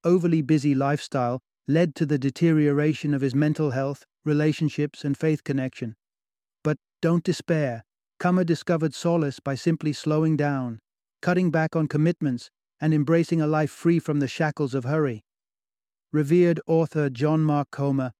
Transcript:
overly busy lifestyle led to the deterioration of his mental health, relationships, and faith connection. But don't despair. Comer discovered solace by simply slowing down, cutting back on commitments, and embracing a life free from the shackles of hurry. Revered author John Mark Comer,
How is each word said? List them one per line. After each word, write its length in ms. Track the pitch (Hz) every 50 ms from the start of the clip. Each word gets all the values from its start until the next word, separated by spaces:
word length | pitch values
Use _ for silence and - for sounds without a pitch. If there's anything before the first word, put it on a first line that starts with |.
overly 400 | - 170 180 190 165 175 165 160
busy 320 | 139 127 156 147 131 147 139
lifestyle 640 | 131 139 139 147 143 - - - 135 123 120 123 127 - _ _ _ _ -
led 260 | 143 165 180 160 -
to 100 | - 165
the 140 | 143 151 131
deterioration 960 | 131 139 - - 170 165 160 156 147 143 143 147 147 156 147 - - 147 147
of 60 | 131
his 120 | 139 131
mental 380 | 120 139 151 151 147 - 156 143
health, 340 | 120 135 135 139 139 - _ _ _ _ -
relationships, 800 | 151 147 147 151 156 139 - 160 143 - - 147 147 - - -
and 120 | 139 139
faith 280 | - 160 160 156 - -
connection. 500 | - 135 135 131 131 - - 127 113 110 - _ _ _ _ _ _ _ _ _ _ _ _ -
But 140 | 151 151 - _ _ _ _
don't 220 | - 165 175 170
despair. 640 | - 185 165 - - - 165 156 147 127 117 117 - _ _ _ _ _ _ -
Comer 240 | - 180 180 185
discovered 500 | 180 170 165 - - - 175 156 160 151
solace 460 | - - - 170 170 170 151 139 - -
by 160 | - 139 135
simply 380 | 127 - 170 165 - 156 151
slowing 440 | 139 - - 156 151 156 160 160 156
down, 440 | 143 147 143 143 135 127 120 113 110 - _ _ _ _ _ _ _
cutting 300 | - 180 175 180 185 170
back 240 | 143 160 160 160 -
on 100 | 165 156
commitments, 640 | 139 - 151 156 170 175 - 160 139 123 120 - - _ _ _ _ _ _
and 120 | 151 156
embracing 480 | 156 151 139 147 165 170 165 - 170 165
a 60 | 151
life 240 | 151 156 156 156 135
free 300 | - - - 170 170 160
from 180 | - - 147 143
the 80 | 143
shackles 480 | 123 - - 160 151 - - 147 127 127
of 80 | 135
hurry. 400 | 117 127 151 160 151 131 113 104 - _ _ _ _ _ _ _ _ _ _ _ _ _ _ _ _ _
Revered 480 | - 151 147 139 170 180 175 170 165 156 - -
author 420 | 165 165 160 - - 156 147 139
John 300 | 127 120 147 147 160 160
Mark 320 | 156 151 147 147 139 -
Comer, 400 | - 143 139 139 135 135 131 123 -